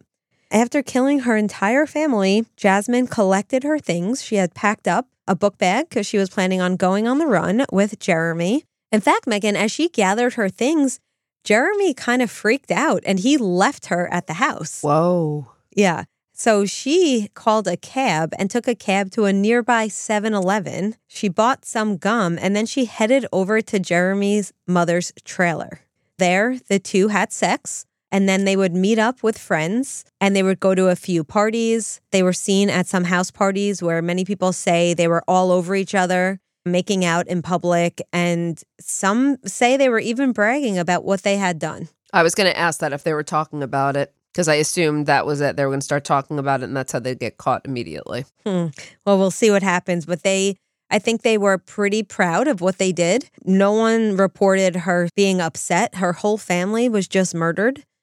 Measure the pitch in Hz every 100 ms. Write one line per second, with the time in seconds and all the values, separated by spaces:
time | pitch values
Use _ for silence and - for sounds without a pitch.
0 | _ _ _ _ - 208 240 302 - 254
1 | 262 285 247 214 208 - 196 254 302 302
2 | 311 226 190 202 226 - 202 190 208 247
3 | 254 - 190 190 208 262 277 302 - 175
4 | 175 262 - 208 180 - 208 214 - 180
5 | 262 _ - 190 202 - 185 208 320 254
6 | 208 208 190 - 185 185 180 180 185 196
7 | 226 269 320 190 170 214 269 185 208 214
8 | - 165 165 165 170 262 - _ - 214
9 | - 349 - 208 208 196 214 - 330 -
10 | 190 208 247 240 196 - 240 320 269 -
11 | _ _ _ _ - 214 311 415 392 262
12 | - 247 240 - 208 240 - 190 302 196
13 | - 196 208 294 208 175 208 285 - 175
14 | 175 175 - 180 285 - 156 - 147 151
15 | 175 180 156 147 139 _ _ - 202 160
16 | - _ _ - - 214 202 - 262 330
17 | 349 247 202 - - 220 185 175 - -
18 | 262 160 160 - 196 247 233 240 - 196
19 | 196 214 202 196 208 240 233 233 220 -
20 | - 214 214 208 180 208 175 - 196 220
21 | _ - 208 170 220 262 - 233 214 190
22 | 196 233 180 170 190 202 226 - 233 -
23 | 214 269 233 185 185 220 220 208 180 175
24 | 185 196 202 208 196 _ - 180 170 175
25 | 175 - - - 175 160 - - _ _
26 | _ - 180 185 226 254 - 196 - 196
27 | 208 208 208 - 175 254 - - - _
28 | - 196 196 190 196 196 190 175 190 226
29 | 220 254 220 220 - 170 156 226 269 -
30 | - - 196 196 190 185 196 190 185 180
31 | - 170 156 214 214 226 226 226 214 -
32 | _ 196 185 180 - 196 202 165 180 190
33 | 175 180 185 - 196 196 202 190 170 165
34 | 170 180 185 202 185 180 - 170 175 170
35 | 170 170 - 185 185 180 175 196 196 202
36 | 180 185 185 190 _ _ - 175 180 196
37 | 175 170 180 180 165 175 175 175 170 -
38 | - 175 175 170 170 160 - _ - -
39 | 196 220 269 269 208 - 240 269 269 226
40 | 220 233 277 226 208 277 269 190 170 180
41 | - 196 202 202 190 165 160 - 160 _
42 | _ 196 165 170 190 - 170 156 156 143
43 | - 151 151 156 156 151 135 139 139 139
44 | 143 _ _ - 165 151 151 - 160 151
45 | 147 139 92 143 143 98 139 139 135 143
46 | - 143 135 147 139 135 123 135 131 135
47 | 123 123 117 - - 127 - 127 113 76
48 | - 117 139 _ - 185 170 - - -
49 | - 196 190 - 226 202 190 180 - 175
50 | 151 175 196 190 196 196 _ _ - 208
51 | 233 226 233 220 202 190 - - 202 214
52 | 208 - 185 170 262 214 180 185 190 175
53 | 170 220 - _ - 196 196 214 226 226
54 | 220 190 190 - 196 190 190 180 175 175
55 | 175 - 196 185 165 - - 175 233 180
56 | 196 170 208 214 - 175 185 226 247 220
57 | 180 190 185 170 165 170 214 277 - _